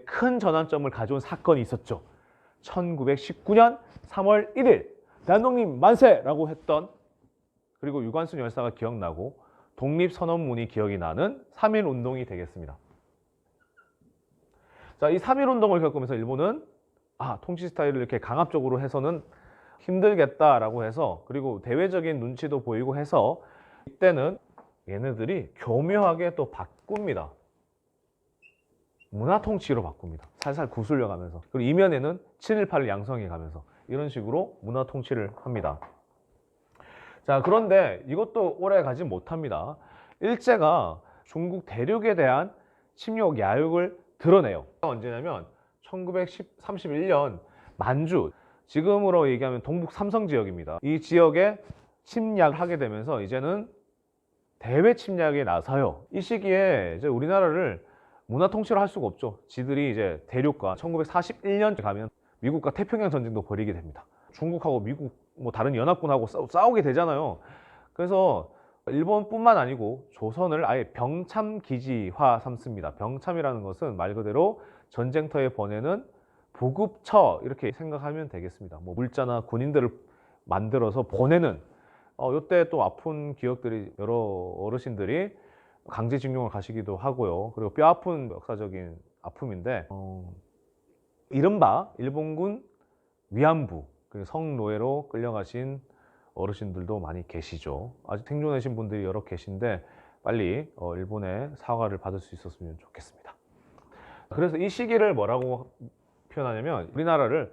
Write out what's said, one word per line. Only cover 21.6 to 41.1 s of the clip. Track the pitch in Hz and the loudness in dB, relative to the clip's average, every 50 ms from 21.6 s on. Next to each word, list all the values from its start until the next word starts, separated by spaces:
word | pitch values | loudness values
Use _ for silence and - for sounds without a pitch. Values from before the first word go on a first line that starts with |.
대외적인 | - 123 120 151 185 190 180 180 160 160 156 131 | -4 -2 0 2 2 2 0 -2 -2 -2 -2 -2
눈치도 | 117 123 127 - 160 151 147 135 | -4 -6 -6 -6 -6 -4 -4 -4
보이고 | 113 120 113 117 127 135 135 | -2 -2 -4 -2 -2 -2 -4
해서 | 143 147 139 175 139 101 123 170 - - - - - - - - - - | -4 -2 2 4 4 4 4 0 -2 -8 -20 -20 -20 -20 -20 -20 -20 -20
이때는 | - - - 190 185 170 135 135 170 196 - _ _ _ - - _ _ _ _ - | -20 0 4 4 4 6 4 2 0 -2 -4 _ _ _ -20 -20 _ _ _ _ -10
얘네들이 | 98 101 123 135 117 110 113 147 196 165 92 - - | -8 -6 -6 -6 -4 -4 -4 -4 -4 -6 -6 -10 -14
교묘하게 | - - 120 117 131 151 175 202 208 202 175 165 165 175 170 170 | -8 -2 0 0 2 2 2 2 4 4 4 4 2 -2 -2 -2
또 | 160 135 - | -4 -4 -6
바꿉니다. | - - 90 - _ _ _ - 208 208 208 175 113 90 76 69 - _ _ _ _ _ _ _ _ _ _ _ _ _ _ _ _ _ _ _ _ _ _ _ _ _ _ _ _ _ _ _ _ _ _ _ | -6 -12 -14 -14 _ _ _ -8 -6 -4 -2 -2 -4 -4 -6 -8 -14 _ _ _ _ _ _ _ _ _ _ _ _ _ _ _ _ _ _ _ _ _ _ _ _ _ _ _ _ _ _ _ _ _ _ _
문화 | 104 104 113 147 190 208 | -8 -4 0 2 0 0
통치로 | 208 214 214 185 - - 135 117 | 0 -2 -4 -2 -2 -2 -2 -2
바꿉니다. | 92 80 - - - 85 80 80 - - _ - | -2 -4 -8 -12 -14 -14 -14 -14 -18 -16 _ -8
살살 | - 143 139 160 147 117 | -8 -6 -4 -4 -6 -6
구슬려 | - 117 107 101 151 135 120 101 | -6 -6 -2 0 0 0 0 -2
가면서. | 92 87 90 85 82 85 - _ | -4 -8 -10 -12 -14 -16 -12 _
그리고 | - 135 120 131 | -4 -2 0 2
이면에는 | 156 185 196 185 156 131 135 151 175 185 - _ _ _ | 4 4 4 4 4 2 -2 -4 -6 -6 -12 _ _ _
칠일팔을 | - - 220 214 196 - 180 151 135 | -4 -2 0 0 0 0 0 0 0
양성해 | 110 98 101 101 113 131 117 104 87 | 0 -2 -4 -4 -6 -6 -6 -6 -6
가면서 | 85 82 80 78 78 76 69 _ _ _ _ - | -8 -10 -10 -12 -14 -14 -16 _ _ _ _ -8
이런 | 117 139 151 143 | -6 -6 -6 -6
식으로 | - 123 104 110 127 170 190 196 - - | -6 -8 -6 -2 -2 -2 -2 -4 -8 -12
문화 | - 107 120 131 131 | -10 -6 -4 -4 -4
통치를 | 127 - 135 123 - 135 117 104 98 110 | -4 -6 -8 -6 -4 -4 -4 -4 -6 -8
합니다. | - - 127 123 107 82 73 73 76 - - - _ _ _ _ _ _ _ _ _ _ _ _ _ _ _ _ - - - - - - - - - _ | -10 -10 -6 -4 -4 -4 -4 -6 -8 -12 -18 -20 _ _ _ _ _ _ _ _ _ _ _ _ _ _ _ _ -20 -20 -20 -20 -20 -20 -20 -20 -6 _
자, | - 139 135 | 2 2 2
그런데 | 131 180 202 226 226 196 190 196 175 120 92 95 - 131 | 4 4 4 4 6 6 6 6 6 4 0 -4 -6 -4
이것도 | 147 185 220 214 - 233 190 - - - | -2 -2 -2 -2 0 0 0 0 0 -2
오래 | 180 196 196 185 | 2 4 4 4
가지 | 147 135 123 139 175 | 4 2 -2 -4 -4
못합니다. | 131 92 90 - - 165 165 156 127 92 76 87 131 151 - - - - - - - _ - | -4 -6 -6 -6 -6 -8 -6 -4 -4 -4 -4 -4 -6 -10 -12 -18 -20 -20 -20 -20 -20 _ -4
일제가 | - 214 240 - - 254 233 202 156 151 175 160 104 85 80 87 - - | -2 0 0 2 4 4 4 6 6 6 4 4 2 -2 -4 -10 -14 -20